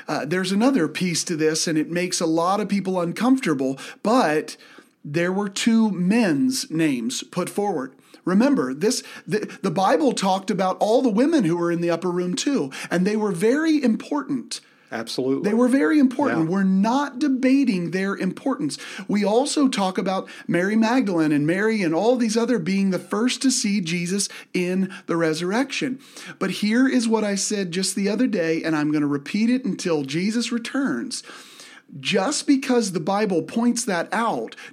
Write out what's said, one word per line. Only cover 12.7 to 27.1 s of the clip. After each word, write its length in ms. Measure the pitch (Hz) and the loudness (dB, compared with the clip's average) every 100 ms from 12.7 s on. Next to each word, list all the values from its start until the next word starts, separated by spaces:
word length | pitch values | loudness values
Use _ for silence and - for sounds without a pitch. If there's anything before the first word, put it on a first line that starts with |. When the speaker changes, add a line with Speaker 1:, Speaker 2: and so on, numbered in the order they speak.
| - - | -8 -4
Speaker 1:
and 160 | 180 185 | 0 0
they 120 | 214 | 0
were 140 | 214 | -2
very 520 | 170 214 277 320 302 | 0 2 2 2 2
important. 800 | 254 202 - 294 262 131 - - - _ - | 2 0 -2 -6 -4 -6 -6 -14 -16 _ -12
Speaker 2:
Absolutely. 580 | 113 113 - 131 135 196 | -10 -8 -4 -2 0 0
Speaker 1:
They 60 | 226 | 2
were 140 | 247 | 4
very 300 | 269 302 311 | 4 4 4
important. 440 | 262 - 277 170 | 2 0 0 0
Speaker 2:
Yeah. 60 | 160 190 | 0 2
Speaker 1:
We're 80 | |
not 540 | 190 190 220 262 277 254 | 2 2 2 2 -2 -2
debating 720 | 294 262 254 269 254 185 165 | -2 2 4 4 4 0 -2
their 220 | 185 196 | -2 -2
importance. 640 | 196 190 - 269 262 147 - - - 190 | -2 -4 -4 -4 -2 -4 -6 -12 -12 -2
We 160 | 202 | 0
also 460 | 196 220 294 320 262 | 2 2 2 2 2
talk 280 | 254 190 185 | 2 -2 -2
about 300 | 196 190 190 - - | -2 -2 -6 -10 -2
Mary 260 | 170 190 214 | 0 2 2
Magdalene 560 | 226 262 202 170 156 | 4 2 2 2 2
and 160 | 147 147 | 2 2
Mary 340 | 185 220 220 | 2 2 2
and 140 | 170 160 | 2 2
all 220 | 214 254 | 2 2
these 180 | 233 220 | 2 0
other 220 | 233 233 | 0 0
being 300 | 165 196 196 | 0 0 2
the 80 | 180 | 0
first 420 | - 208 247 - | -2 -2 0 0
to 80 | 269 | 0
see 280 | 254 202 202 | 0 0 -2
Jesus 480 | 160 175 175 196 - - - | -2 -4 -4 -4 -4 -8 -6
in 400 | 185 180 185 185 - - | -2 0 0 -2 -4 -4
the 80 | 165 | 0
resurrection. 840 | 165 156 175 220 269 - 147 131 - - - - | 0 0 -2 -2 -2 -4 -6 -6 -12 -20 -16 -6
But 120 | 190 | -6
here 360 | 185 202 233 262 | -2 0 4 4
is 180 | 254 | 4
what 160 | 226 | 2